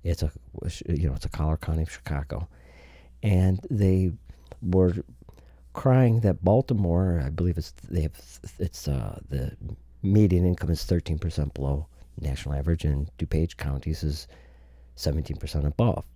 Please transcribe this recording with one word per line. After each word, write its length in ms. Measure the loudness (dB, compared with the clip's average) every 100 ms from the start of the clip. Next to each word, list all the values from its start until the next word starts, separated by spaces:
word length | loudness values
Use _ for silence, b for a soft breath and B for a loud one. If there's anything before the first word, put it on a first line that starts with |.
It's 180 | -4 -2
a, 100 | -2 -6 -18 -10 -10 -8 -4
you 220 | 0 0
know, 60 | -2
it's 100 | -6
a 40 |
Collier 280 | -4 -2 -2
County 240 | -2 -2
of 100 | -2
Chicago. 560 | -6 -6 -6 -6 -8 -10 B B B B B B -4
And 360 | 2 4 4 2 -2
they 420 | 2 4 4 2 -2 -14 B B -8
were 320 | 0 4 4 2 -8 -18 -20 -20 b b b
crying 460 | -2 4 6 6 4
that 240 | 2 2
Baltimore, 760 | 4 2 2 0 2 2 2 0 -2
I 40 |
believe 280 | 0 0 0
it's, 140 | -6 -12 -6
they 120 | -2
have, 200 | -2 -6 -20 -18 -18 -6
it's, 280 | -6 -6 -4
uh, 320 | -4 -4 -10 -8
the 280 | -6 -6 -8 -12 -12 -16 -6
median 420 | 2 6 6 6 4
income 240 | 2 0
is 140 | -2
thirteen 340 | 0 -2 0 -4
percent 380 | -2 -2 -4 -4
below 320 | -2 -2 -4 b b -8
national 320 | -6 -4 -4
average, 320 | -4 0 0 0
and 240 | -2 -4 -6
DuPage 400 | -2 0 -2 -2
counties 460 | -4 -4 -4 -4
is 240 | -4 -4 -10 b b b b b b -6
seventeen 420 | -2 -2 -4 -8
percent 280 | -4 -2 -2
above. 400 | 2 0 0 -8